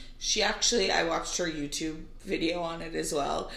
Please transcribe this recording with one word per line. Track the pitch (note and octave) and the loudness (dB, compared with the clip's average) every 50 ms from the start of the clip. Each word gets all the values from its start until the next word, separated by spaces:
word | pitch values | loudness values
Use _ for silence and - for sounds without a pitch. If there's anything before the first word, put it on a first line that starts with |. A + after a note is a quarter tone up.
| - - - | -12 -14 -10
She | - - - - G#3+ | -4 -2 0 2 4
actually, | G3+ G#3 G#3+ - - - A#3+ A#3 F#3 - | 4 2 2 2 2 4 4 4 4 4
I | - F3 E3 | 4 4 4
watched | E3 E3 D#3+ - - - | 2 2 0 -2 -2 -2
her | - F3 | 0 0
YouTube | E3 D#3 D3+ C#3+ C#3+ - - D#3+ D#3 D#3 E3+ - - - - | 0 -2 -2 -4 -4 -2 -2 -2 -4 -4 -6 -10 -12 -14 -12
video | - G3 E3 - E3 D#3+ F3 F3 | -6 -2 -2 0 2 0 0 0
on | E3+ E3 E3 E3+ | -2 -2 -4 -6
it | E3 D#3+ E3 | -6 -6 -4
as | D#3 E3 D#3+ | -2 -2 0
well. | E3 C#3+ C#3 D3+ D#3 D#3+ - - - | 0 0 2 2 0 -2 -2 -4 -8